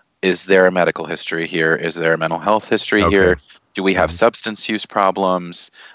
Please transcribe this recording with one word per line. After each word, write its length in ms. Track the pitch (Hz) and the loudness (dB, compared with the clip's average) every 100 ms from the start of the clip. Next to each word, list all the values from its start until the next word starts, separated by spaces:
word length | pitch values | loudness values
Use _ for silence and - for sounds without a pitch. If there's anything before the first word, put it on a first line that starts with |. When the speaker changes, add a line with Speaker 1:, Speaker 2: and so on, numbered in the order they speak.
| _ _ | _ _
Speaker 1:
is 240 | 95 90 92 | -2 -2 2
there 200 | 95 92 | 4 4
a 40 | |
medical 340 | 92 82 80 80 | 4 0 -2 -6
history 420 | 82 - 82 82 | -10 -6 -6 -4
here? 280 | 85 80 80 | -2 0 0
Is 200 | 82 82 | -2 -2
there 180 | 82 | 0
a 40 | 82 | 0
mental 220 | 80 82 | -2 -2
health 300 | 87 107 - | 0 0 0
history 340 | 110 - 110 | -4 0 2
Speaker 2:
Okay. 120 | 85 98 | 4 4
Speaker 1:
here? 220 | 92 85 - - _ | 4 2 -6 -20 _
Do 100 | - | -4
we 100 | 95 92 | 0 2
have 140 | 80 | 0
Speaker 2:
Mm-hmm. 80 | 85 | 2
Speaker 1:
substance 520 | 117 - 117 104 - | 0 0 -6 -8 -6
use 160 | 107 - | -6 -4
problems?" 840 | 107 98 92 95 92 87 87 - - - | 0 0 2 0 0 -4 -12 -16 -20 -20